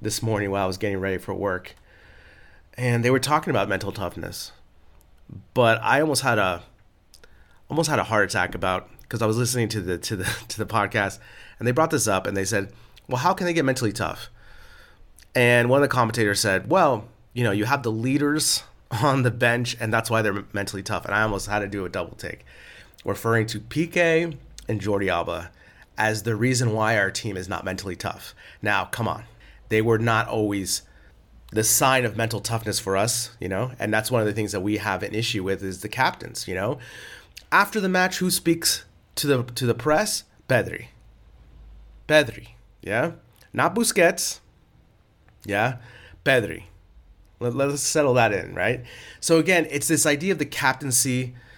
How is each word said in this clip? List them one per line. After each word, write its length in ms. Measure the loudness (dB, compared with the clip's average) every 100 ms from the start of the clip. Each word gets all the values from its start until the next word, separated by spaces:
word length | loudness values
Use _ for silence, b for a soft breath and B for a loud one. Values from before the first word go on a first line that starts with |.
this 200 | -6 -2
morning 280 | 0 0 0
while 140 | 0
I 20 | -2
was 100 | -2
getting 240 | -4 -2
ready 160 | -2 -4
for 160 | -6
work, 400 | -4 -2 -2 -6 B B B B B B B B B B
and 280 | -4 0 2
they 80 | 4
were 80 | 2
talking 320 | 2 0 2
about 200 | 0 0
mental 200 | -2 -4
toughness. 640 | -6 -8 -8 -10 -10 -14 -18 -20 _ -20 -20 -20 -20 -20 -20 -4
But 260 | 4 4 4
I 200 | 4 2
almost 200 | 2 2
had 160 | 2 2
a, 240 | 2 -2 -8 -20 _ _ _ -20 b b b b -6
almost 180 | -2 0
had 100 | 0
a 60 |
heart 260 | 2 2 2
attack 240 | 2 -2
about, 360 | -2 -2 -2 -4 -18 -10
'cause 140 | -2
I 40 | 0
was 120 | 0
listening 300 | 0 0 0
to 100 | -2
the, 180 | -4 -4
to 180 | -4 -4
the, 80 |
<laughs> 240 | -4 -6 -8
to 100 | -8
the 80 | -2
podcast, 520 | 0 0 0 -2 -4 B B B -4
and 80 | 0
they 60 |
brought 180 | 2 2
this 160 | 2 2
up, 200 | 0 0
and 100 | -2
they 80 |
said, 280 | -2 -2 -4 B B B -6
"Well, 100 | 0
how 140 | 2
can 140 | 2 0
they 80 |
get 100 | 0
mentally 280 | 0 0 -2
tough?" 360 | -2 -4 -6 -14 B B B B B B B -20 -20 -4
And 360 | 4 6 6 6
one 120 | 4
of 60 | 4
the 60 |
commentators 460 | 4 2 2 2 2
said, 300 | 2 0 2
"Well, 380 | 4 4 2 -4 -20 _
you 120 | -2
know, 60 | 0
you 120 | 0
have 180 | 0 0
the 80 | -2
leaders 680 | -2 0 0 0 0 0 -2 -6 -20
<laughs> 120 | -8
on 320 | 0 2 2
the 80 | 2
bench, 440 | 2 2 2 -2 -4
and 120 | -2
that's 180 | 0 0
why 100 | 0
they're 240 | 0 -2 -6
mentally 300 | -6 -6 -6
tough." 240 | -6 -6 -2
And 80 |
I 80 | 0
almost 240 | 2 0 -2
had 140 | -2
to 60 | -2
do 200 | -4 -6
a 20 |
double 260 | -6 -6
take, 300 | -10 -12 -14 B B B B B B -6
referring 400 | -2 2 2 0
to 140 | -4
P 260 | -6 -4 0
K 500 | 2 2 2 0 -6 -16 -12 -6
and 120 | -4
Jordi 280 | 0 0 0
Alba 420 | 0 -2 -6 -10 B B B B -2
as 240 | 0 0
the 120 | -2
reason 380 | 0 2 2 2
why 240 | 2 2 2
our 140 | 2
team 260 | -2 -6 -8
is 140 | -6
not 140 | -6
mentally 300 | -6 -6 -6
tough. 400 | -8 -8 -8 -14 B B B
Now, 240 | -2 0 -2
come 200 | -4 -4
on. 180 | -4 -10 -20 b b -2
They 140 | 2
were 160 | 4 2
not 280 | 2 2 0
always 560 | 0 0 -2 -2 -6 b b b -20 _ -20 -6
the 120 | 0
sign 440 | 2 4 4 4 2
of 100 | -2
mental 240 | -2 -2
toughness 400 | -4 -4 -2 -4
for 160 | 0 0
us, 340 | 0 -2 -6 -8
you 80 | -4
know, 260 | -4 -4 -4
and 140 | -2
that's 180 | -2 0
one 120 | 0
of 40 | 0
the 60 |
things 200 | -2 -4
that 80 | -2
we 180 | -2 -2
have 240 | -2 -4
an 120 | -4
issue 280 | -4 -2 -2
with 180 | -2 -4
is 200 | -6 -10
the 80 | -6
captains, 580 | -2 -2 -2 -10 -10 -6
you 60 |
know. 240 | -4 -4 -4 B B B B B B 2
After 260 | 2 2 0
the 120 | 0
match, 280 | 2 0 0
who 120 | -2
speaks 560 | 0 0 0 0 -2 -6 _ _ -4
to 100 | 0
the, 160 | 0 -2
to 140 | -2 -2
the 80 |
press? 500 | 0 2 2 2 -4 -8 _ 0
Pedri. 380 | 0 0 -6 -14 -20 -20 -20 -20 -20 -20 -20 -20 -20 -20 -10 2
Pedri, 400 | 4 4 -2 -16 -20 _ _
yeah? 320 | -2 0 0 -4 -18 b b
Not 220 | 0 0
Busquets, 640 | 2 2 4 4 4 -4 -8 _ _ _ _ _ _ _ _ _ -14
yeah? 320 | -4 0 0 -2 B B B B
Pedri. 400 | 2 2 2 -6 -14 -20 -20 -20 -20 -20 -20 -8
Let, 160 | -4
let 140 | 0 0
us 140 | 0
settle 320 | 0 2 4
that 180 | 4 4
in, 220 | 2 -4
right? 280 | -2 -2 -2 B B B B
So 160 | 2 4
again, 300 | 4 2 2
it's 180 | -2 0
this 180 | 2 2
idea 260 | 2 0
of 60 | -2
the 80 | -4
captaincy, 880 | 0 0 0 0 0 0 -2 -4 B B